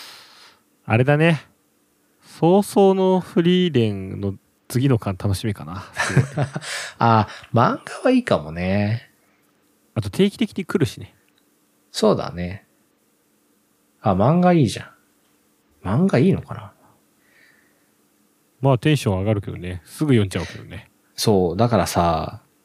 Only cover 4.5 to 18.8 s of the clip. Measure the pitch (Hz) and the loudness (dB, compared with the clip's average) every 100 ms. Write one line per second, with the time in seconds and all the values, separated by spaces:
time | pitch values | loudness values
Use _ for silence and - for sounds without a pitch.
4.5 | _ - 123 139 117 101 95 104 92 110 | _ -6 -2 0 0 -2 -4 -4 -4 -4
5.5 | 98 76 95 - - - 98 - 156 131 | -8 -10 -14 -12 -8 0 0 0 -2 -6
6.5 | - - - - - 117 110 104 - - | -6 -10 -12 -10 0 4 4 2 -4 -4
7.5 | 113 160 285 - - 262 254 - 85 76 | 2 2 0 -10 -4 0 2 2 -2 -2
8.5 | 82 92 101 104 117 - _ _ _ _ | -6 -2 0 0 -4 -8 _ _ _ _
9.5 | _ _ _ _ 107 101 - 202 - 226 | _ _ _ _ -8 -6 0 0 0 -6
10.5 | - 170 196 131 - - _ _ _ _ | -6 -4 -2 -2 -6 -18 _ _ _ _
11.5 | _ _ _ _ - 214 156 - 85 87 | _ _ _ _ -2 0 0 -4 -8 -10
12.5 | 101 _ _ _ _ _ _ _ _ _ | -10 _ _ _ _ _ _ _ _ _
13.5 | _ _ _ _ _ 110 92 120 175 180 | _ _ _ _ _ -2 2 4 4 4
14.5 | 175 117 - - _ _ _ _ _ _ | 4 2 0 -12 _ _ _ _ _ _
15.5 | _ _ _ 92 120 196 123 185 - - | _ _ _ -2 0 2 4 2 0 -4
16.5 | 104 107 _ _ _ _ _ _ _ _ | -14 -16 _ _ _ _ _ _ _ _
17.5 | _ _ _ _ _ _ _ _ _ _ | _ _ _ _ _ _ _ _ _ _
18.5 | - 135 123 | -2 0 2